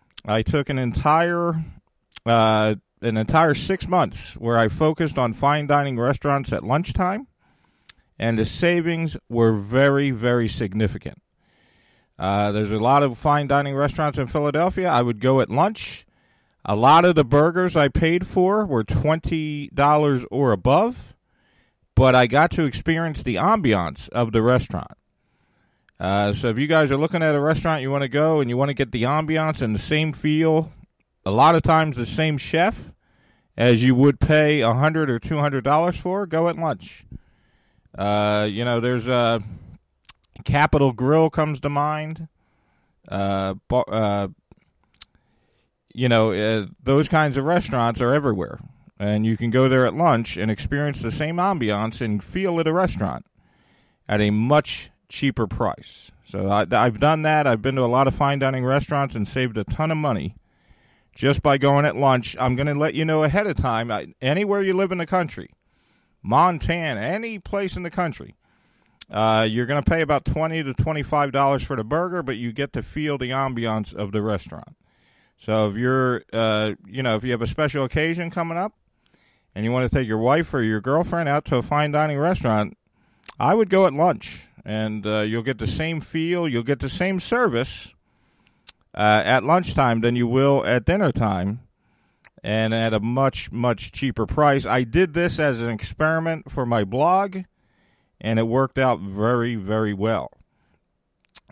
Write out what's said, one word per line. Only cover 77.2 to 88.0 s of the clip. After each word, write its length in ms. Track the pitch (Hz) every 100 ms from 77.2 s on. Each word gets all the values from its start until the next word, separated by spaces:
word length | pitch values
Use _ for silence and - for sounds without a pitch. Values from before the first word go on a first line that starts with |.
| 127
you 60 |
have 100 | 120
a 60 | 113
special 360 | - 147 143
occasion 480 | 131 151 160 170 170
coming 260 | 175 165 170
up 140 | 202 _ _ _ _ _ _ _ _
and 120 | 95 113
you 60 |
wanna 160 | 127 123
take 180 | 143 113
your 120 | 110
wife 340 | 120 156 165
or 80 | 139
your 180 | 110 107
girlfriend 480 | 123 156 175 170 151
out 160 | 147 -
to 120 | 127
a 40 |
fine 300 | - 147 151
dining 280 | 151 156 143
restaurant, 580 | 165 - 120 107 104 - _ _ _ _ - -
I 160 | 127
would 160 | 220 202
go 160 | 190 185
at 60 |
lunch, 560 | 139 175 110 - - - _
and, 420 | - 110 110 107 104
uh, 160 | 107 107
you'll 160 | 117
get 140 | 117 113
the 100 | 110
same 320 | - 160 160
feel, 480 | - 165 165 175 165
you'll 160 | 117
get 160 | 117 135
the 80 | 135
same 320 | - 185 190
service, 760 | - 240 220 117 131 - - _